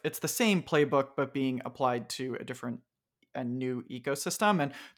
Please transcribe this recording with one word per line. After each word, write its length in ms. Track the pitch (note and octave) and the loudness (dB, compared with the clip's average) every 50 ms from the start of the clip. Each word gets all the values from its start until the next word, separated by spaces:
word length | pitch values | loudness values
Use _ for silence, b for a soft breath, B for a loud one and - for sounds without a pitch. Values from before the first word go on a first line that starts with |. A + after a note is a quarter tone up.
| - | -6
it's 140 | D#3 - - | -4 -4 -2
the 100 | - D#3 | -4 -2
same 340 | - - B3 A3 G3+ F3 - | 0 2 4 4 4 4 2
playbook, 480 | - E3 D3+ D3 C#3 C#3+ C#3 C3+ C3+ - | 4 4 4 6 6 4 4 2 2 0
but 160 | - C#3 C3 - | -2 -2 -2 0
being 300 | C#3 C3+ C3 B2+ B2 - | -2 0 0 -2 -2 -4
applied 460 | - A#2+ - C3+ B2+ B2 A#2+ G#2+ - | -6 -4 0 0 0 0 0 -4 -6
to 260 | - - C3 B2+ A#2+ - | -8 -6 -6 -6 -6 -6
a 60 | - | -8
different, 360 | B2+ B2+ - - B2 A#2+ - _ _ _ _ _ _ _ _ _ _ - | -8 -10 -8 -8 -8 -8 -10 _ _ _ _ _ _ _ _ _ _ -8
a 80 | C3 B2+ | -6 -4
new 420 | A#2+ B2 C3 B2+ B2+ B2+ B2 - - | -4 -4 -2 -2 -2 -2 -4 -6 -8
ecosystem. 680 | B2+ B2+ B2 C#3+ C#3 - - F3+ - - - G#3 G#3 E3+ C#3+ | -10 -8 -4 -4 -4 -2 -4 -4 -2 2 2 4 4 4 2
And 100 | C#3+ B B B B B | 0 B B B B B